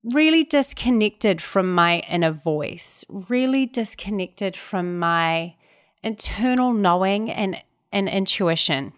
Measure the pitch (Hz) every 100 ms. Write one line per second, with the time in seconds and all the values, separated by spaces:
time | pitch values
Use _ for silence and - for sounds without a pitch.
0 | 226 269 311 320 311 285 - - 247 233
1 | 214 _ 214 170 - 196 185 175 170 170
2 | - 170 160 156 165 151 143 170 - -
3 | - 196 185 247 262 269 254 247 220 -
4 | 202 208 185 - 196 175 - 190 175 175
5 | 170 170 165 165 165 _ _ _ _ _
6 | 202 214 - - 254 254 254 226 196 175
7 | 190 202 226 - 202 - _ _ _ 202
8 | 196 196 190 - 180 165 - 139 123